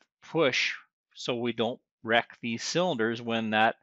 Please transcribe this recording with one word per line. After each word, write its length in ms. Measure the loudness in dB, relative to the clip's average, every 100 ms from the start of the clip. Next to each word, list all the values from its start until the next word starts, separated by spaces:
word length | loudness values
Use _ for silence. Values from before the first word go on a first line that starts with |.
| _ _
push 520 | -8 0 2 2 -2 -4 -12 _ _
so 200 | -14 -6
we 180 | -4 -4
don't 280 | 0 -2 -2 _ _
wreck 360 | 0 2 2 -4
these 220 | -6 -6
cylinders 580 | -4 0 0 2 0 -2
when 280 | -2 -2 0
that 260 | 4 4 2